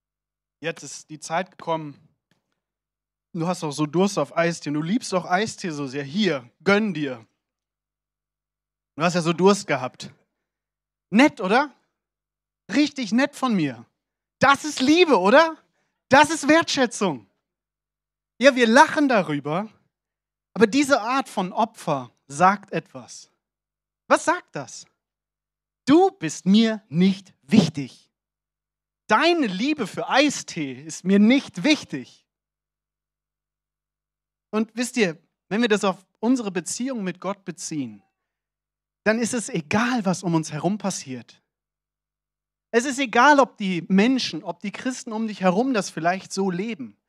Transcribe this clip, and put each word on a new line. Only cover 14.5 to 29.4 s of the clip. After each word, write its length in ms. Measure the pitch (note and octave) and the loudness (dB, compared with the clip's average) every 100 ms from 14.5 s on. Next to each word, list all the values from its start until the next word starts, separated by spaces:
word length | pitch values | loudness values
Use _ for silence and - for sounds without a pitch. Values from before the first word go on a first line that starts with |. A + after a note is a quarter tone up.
| C#4 | 2
ist 160 | D4+ - | 0 -4
Liebe, 380 | C4 E4 E4+ G#3 | 2 4 6 4
oder? 380 | F#3+ C4+ D#4+ D#4 _ _ _ _ - | 6 4 4 0 _ _ _ _ 2
Das 220 | C#4 D4 | 4 4
ist 180 | D#4+ C#4 | 2 2
Wertschätzung. 800 | D#4+ E4 - B3 - G3 B2+ - _ _ _ _ _ _ _ _ _ _ - | 2 2 0 -2 -2 -4 -4 -10 _ _ _ _ _ _ _ _ _ _ 2
Ja, 140 | C4 B3+ | 4 4
wir 100 | A#3 | 4
lachen 420 | A#3+ D4+ D#4 C#4+ | 6 6 4 2
darüber, 600 | A3+ D#3 D3 C#3+ E3 A3 _ _ _ _ _ _ _ _ | 2 0 -4 -4 -6 -6 _ _ _ _ _ _ _ _
aber 120 | F#3+ A3 | 0 2
diese 360 | C4 C4+ C4+ | 2 2 0
Art 260 | G#3+ C4+ C4 | 0 -4 -4
von 240 | - F3+ | -4 -6
Opfer 580 | G#3+ A#3 - - C#3 B2 _ _ | -2 -4 -4 -4 -4 -6 _ _
sagt 460 | C#3+ F3+ G3+ - | 2 2 2 -4
etwas. 580 | E3+ - C3 A2 - - _ _ _ _ _ _ _ - | -8 -8 -20 -20 -20 -20 _ _ _ _ _ _ _ 0
Was 160 | C4 | 0
sagt 320 | - F4 - D#3 | 2 -4 -4 -14
das? 300 | B2+ - - _ _ _ _ _ _ _ _ _ - | -14 -16 -20 _ _ _ _ _ _ _ _ _ 2
„Du 240 | D#4+ F#4+ | 4 4
bist 360 | F#4+ D#3+ - F#3 | 0 -10 -4 4
mir 360 | G#3 A3+ A3 _ | 4 4 -2 _
nicht 460 | D#3 F#3+ F#3+ - _ | 2 2 2 -8 _
wichtig. 680 | - A3 E3 - B2+ - _ _ _ _ _ _ _ _ _ _ - | 4 4 4 -2 -12 -14 _ _ _ _ _ _ _ _ _ _ 0
Deine 380 | G#3+ D#4+ F4 | 2 2 2